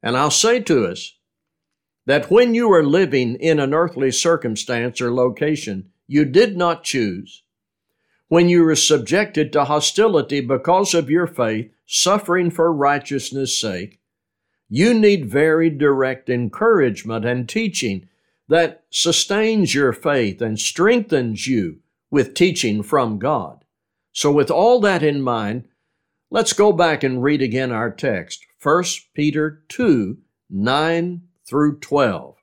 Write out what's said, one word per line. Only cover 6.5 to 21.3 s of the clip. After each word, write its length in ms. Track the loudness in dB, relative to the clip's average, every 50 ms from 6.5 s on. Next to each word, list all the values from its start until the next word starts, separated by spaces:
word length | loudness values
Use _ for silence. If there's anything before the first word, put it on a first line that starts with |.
| 2 -2
not 260 | -2 -2 -2 -2 -6
choose, 600 | -6 -4 -2 -2 -2 -4 -8 -12 -16 -20 -20 _ _ _ _ _ _ _ _ _ _ _ _ _ _ _ _ _ _
when 200 | 2 4 4 6
you 140 | 6 4 4
were 120 | 4 4
subjected 760 | 2 2 2 2 0 0 0 0 0 0 0 -2 -4 -4 0 0
to 120 | -2 0
hostility 760 | 0 0 -2 -2 -2 0 2 2 2 2 2 0 0 -4 -6
because 540 | -2 -2 -4 -2 0 2 2 2 2 2 0
of 160 | -2 0 0
your 160 | 0 0 0 -2
faith, 440 | -2 -4 -2 -2 -2 -4 -6 -10 _ _ _
suffering 640 | _ -4 -2 0 2 0 0 0 0 -2 0 0 -2
for 240 | 0 0 0 0 2
righteousness' 880 | 2 2 0 0 0 -4 -6 -8 -8 -8 -6 -8 -6 -6 -4 -4 -4
sake, 380 | -4 -6 -6 -6 -10 -12 _ _ _ _ _ _ _ _ _ _ _ _ _ _ _ _ -2
you 200 | 2 2 4 4
need 320 | 6 6 4 4 4 0
very 440 | -2 0 2 2 2 2 2 2 0
direct 600 | 0 2 0 2 2 2 0 -2 -2 -6 _ -4
encouragement 960 | -4 -2 -2 -4 -4 -2 2 2 4 4 2 2 0 -4 -8 -8 -6 -4 -4
and 240 | -4 -4 -4 -6 -6
teaching 580 | -4 -4 -4 -4 -4 -4 -4 -4 -4 -6 -10 _ _ _ _ _ _ _ _ _
that 380 | 2 2 2 2 -2 _ _ _
sustains 840 | -6 -4 -2 0 0 -2 -2 -2 -2 0 0 0 2 2 2 2 2
your 160 | 0 0 0
faith 500 | 0 -2 -2 -2 0 0 0 -2 -4 -4
and 160 | -6 -6 -4 -4
strengthens 880 | -6 -8 -2 0 2 2 4 2 0 0 -2 -2 -2 -2